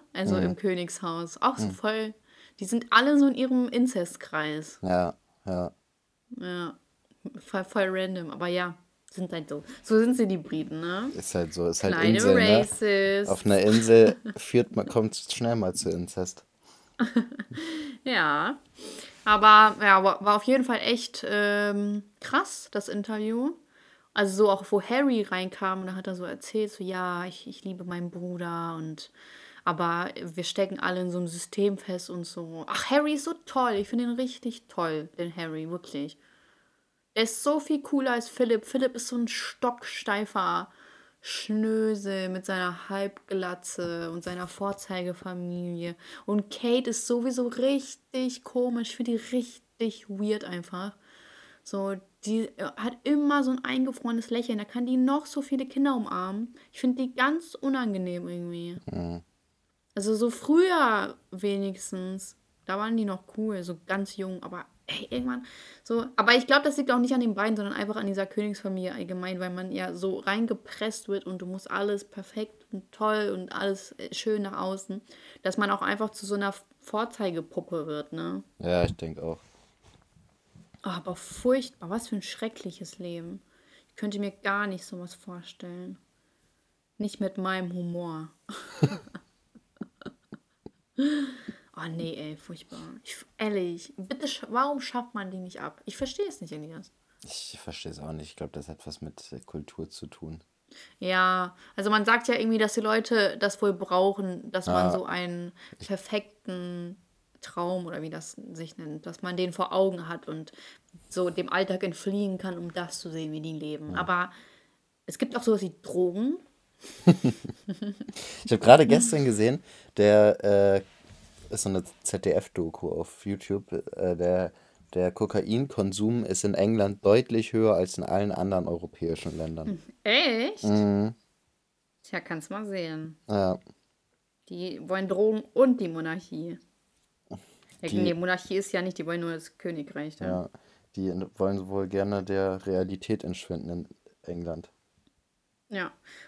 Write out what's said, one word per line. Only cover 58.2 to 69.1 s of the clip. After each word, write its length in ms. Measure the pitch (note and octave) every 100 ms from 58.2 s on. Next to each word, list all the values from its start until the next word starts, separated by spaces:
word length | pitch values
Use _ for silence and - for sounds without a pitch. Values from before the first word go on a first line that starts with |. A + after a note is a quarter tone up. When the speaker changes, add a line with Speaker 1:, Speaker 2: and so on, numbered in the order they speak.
| F3
Speaker 1:
irgendwie. 500 | F3 F3 E3+ E3+ F3 -
Speaker 2:
Mhm. 320 | F2 E2+ E2+ - _ _ _ _ _ _ -
Speaker 1:
Also 180 | G3+
so 160 | A3 A#3+
früher 880 | A#3 - D#4+ F#4 F4 C4 G3+ - - -
wenigstens, 1040 | F#3+ G3+ G3 G3 F#3+ - F#3+ F#3 F#3+ - - _ _
da 140 | - F#3+
waren 180 | A3 A3+
die 80 |
noch 200 | G#3 F#3+ - -
cool, 260 | A3 G3+
so 120 | F3 E3 -
ganz 300 | F#3+ G3 -
jung, 260 | F#3+ F3+
aber 220 | E3+ F3+ - _ -
ey, 220 | - -
irgendwann 340 | B3 B3+ B3 B3+ - - -
so, 220 | - A#3 B3 -
aber 180 | G#3 B3
ich 100 | B3+
glaub, 160 | C#4
das 140 | D4 C#4+
liegt 140 | C4+
auch 60 | B3
nicht 140 | B3
an 60 | B3+
den 140 | A#3+
beiden, 220 | G3 G#3+ G#3+
sondern 180 | G3+
einfach 220 | - G#3 G#3+
an 100 | G3+
dieser 200 | F#3+ G3
Königsfamilie 640 | - G#3 G3+ G3 F#3 F#3
allgemein, 460 | - F3